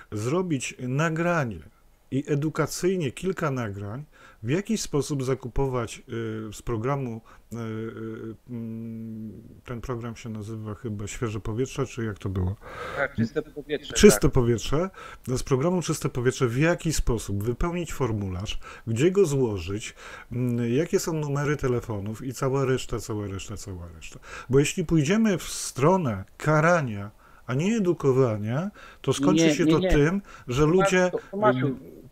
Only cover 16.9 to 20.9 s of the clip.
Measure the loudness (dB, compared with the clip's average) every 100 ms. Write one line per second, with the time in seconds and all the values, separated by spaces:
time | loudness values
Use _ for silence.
16.9 | 0 2 0 0 -4 -2 0 -2 -2 -4
17.9 | -2 -2 0 -2 -4 -4 -6 -8 -12 -4
18.9 | 2 4 4 4 4 2 0 -4 -6 -8
19.9 | -14 -16 -16 -8 -4 -2 0 0 0 2